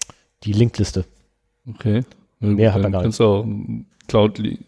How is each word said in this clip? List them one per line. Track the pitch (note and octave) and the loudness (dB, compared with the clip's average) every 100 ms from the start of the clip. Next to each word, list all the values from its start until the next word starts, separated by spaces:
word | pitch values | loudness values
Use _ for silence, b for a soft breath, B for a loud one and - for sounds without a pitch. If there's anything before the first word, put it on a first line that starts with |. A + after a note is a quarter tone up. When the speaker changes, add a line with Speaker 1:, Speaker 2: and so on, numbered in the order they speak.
| - b b _ | -16 b b _
Speaker 1:
die | G#2+ | -2
Linkliste. | G2+ A#2+ - G2+ G2 - _ _ _ _ _ B2 | 2 2 2 -4 -4 -8 _ _ _ _ _ -20
Speaker 2:
Okay. | A2 A#2 G#2+ B2 _ _ - | -8 -2 -2 -4 _ _ -6
Na | G#2 | -2
gut, | G#2 | 2
Speaker 1:
Mehr | A2 | 4
hat | G2+ | 2
er | |
Speaker 2:
dann | G2+ | 0
Speaker 1:
gar | G2 | 0
nicht. | F#2 | -2
Speaker 2:
kannst | A2 | 2
du | |
auch | A2+ G2+ | 2 2
einen | A2 G#2 - A2+ - _ - | -2 -8 -8 -10 -12 _ -2
Cloud-Li-, | A2+ G#2+ G#2+ G#2 - | 2 2 0 -6 -8